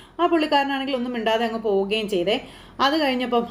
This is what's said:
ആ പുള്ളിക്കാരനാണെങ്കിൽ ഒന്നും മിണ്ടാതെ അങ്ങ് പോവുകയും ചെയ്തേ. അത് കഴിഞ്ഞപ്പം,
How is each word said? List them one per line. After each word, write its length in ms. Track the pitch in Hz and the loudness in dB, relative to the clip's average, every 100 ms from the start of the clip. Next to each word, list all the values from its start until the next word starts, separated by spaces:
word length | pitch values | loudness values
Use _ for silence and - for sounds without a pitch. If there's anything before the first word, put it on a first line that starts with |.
| - - | -14 -2
ആ 60 | 339 | 2
പുള്ളിക്കാരനാണെങ്കിൽ 720 | 339 311 285 277 269 269 262 | 2 2 2 2 -2 -4 -4
ഒന്നും 160 | 247 | -4
മിണ്ടാതെ 320 | 240 220 226 | -2 0 0
അങ്ങ് 140 | 233 220 | 0 -2
പോവുകയും 500 | 220 196 196 220 208 | 0 0 0 -2 -2
ചെയ്തേ. 320 | 190 175 247 - - - - | -2 0 -2 -4 -18 -20 -2
അത് 200 | 269 311 | 0 2
കഴിഞ്ഞപ്പം, 460 | 285 247 247 240 233 | 0 0 0 -2 0